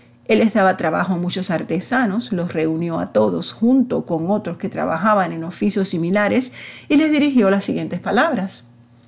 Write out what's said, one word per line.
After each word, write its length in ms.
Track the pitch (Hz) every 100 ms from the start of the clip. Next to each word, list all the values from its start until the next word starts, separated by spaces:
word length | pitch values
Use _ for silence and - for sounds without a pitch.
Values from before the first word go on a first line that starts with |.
| - _ -
Él 140 | 220
les 120 | 214
daba 240 | 214 190 185
trabajo 380 | 165 175 180
a 20 | 175
muchos 340 | 175 190 185
artesanos, 800 | 160 - 185 - 247 233 202 -
los 200 | 180 175
reunió 460 | 165 160 160 170 165
a 140 | 180
todos 400 | 214 214 170 180
junto 520 | - 233 269 - 151
con 260 | - 165 165
otros 280 | 208 185 170
que 100 | 190
trabajaban 640 | - 160 160 220 208 175
en 120 | 165
oficios 440 | 165 - 208 196 190
similares 640 | 175 170 202 202 214 254 - - - -
y 80 | 294
les 160 | 311
dirigió 380 | 302 294 262 196
las 140 | 196
siguientes 360 | - 165 160 175
palabras: 640 | - 202 320 247 190 - - - _ _